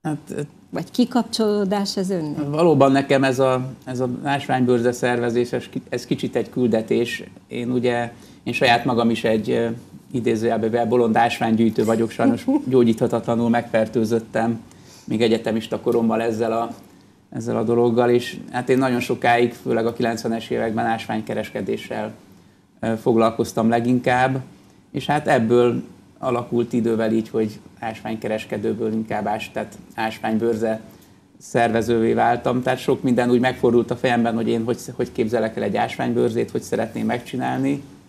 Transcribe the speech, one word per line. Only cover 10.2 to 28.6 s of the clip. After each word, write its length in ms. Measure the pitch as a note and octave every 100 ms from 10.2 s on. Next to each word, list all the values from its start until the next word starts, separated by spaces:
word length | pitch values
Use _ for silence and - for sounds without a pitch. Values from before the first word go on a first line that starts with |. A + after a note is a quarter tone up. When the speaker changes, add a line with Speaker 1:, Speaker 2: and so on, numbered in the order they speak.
| A#2 A2+ A#2 A2+ A2 A#2+ A2+
Speaker 1:
bolond 300 | B2 A#2 A2+
ásványgyűjtő 680 | A#2+ - A#2 A2 A2+ A2 A2
vagyok, 240 | A2 A2
sajnos 340 | - A#2+ A#2 - C#4+
Speaker 2:
<laughs> 120 | B2+
Speaker 1:
gyógyíthatatlanul 800 | C3 A#2 A2 A#2 A#2 - A#2 A#2
megfertőzöttem 1080 | A#2+ A#2 A2+ A2 A#2+ G#2+ A#2 A2 - A2+ A2+ - - - - -
még 160 | A2
egyetemista 580 | A#2 A2 A2+ A2 A2 A2
koromban 400 | B2 A#2+ A2+ A2+
ezzel 320 | A2+ A2 A2+
a, 220 | A2+ A#2 - - - - _ _
ezzel 280 | B2+ A#2 A2+
a 60 |
dologgal, 460 | A2+ A#2 A#2+ A2+ A#2+
és 280 | A#2+ B2 - -
hát 180 | B2+ B2+
én 80 | B2+
nagyon 220 | C3+ B2
sokáig, 540 | - A#2+ B2 A#2+ A#2+
főleg 320 | - C3 A#2 A2+
a 80 |
kilencvenes 560 | - A#2 A2+ A#2 A2+ -
években 360 | A#2+ A2+ A2+ A#2
ásványkereskedéssel, 1300 | A2+ - A2 G#2+ G#2+ G#2+ G#2+ G2 A2+ - A#2 G#2+ A2 - - - _ _ _
ö, 140 | A2+ A2
foglalkoztam 680 | C3 A2+ A2+ A2+ A2+ - A2+
leginkább, 680 | A#2+ A#2+ B2+ B2+ B2 C3 C3+ B2+ - - - _
és 140 | C#3 -
hát 220 | D3+ D3
ebből 560 | A2+ A2+ A#2+ A#2+ B2 - - - -
alakult 520 | C3 A#2+ B2 A#2+ A#2
idővel 380 | B2 A2+ A2 A2
így, 180 | A2+ A2
hogy 300 | A2+ A2 - - -
ásványkereskedőből 1120 | A#2 A2+ A#2 A2 A#2 A2 - G#2+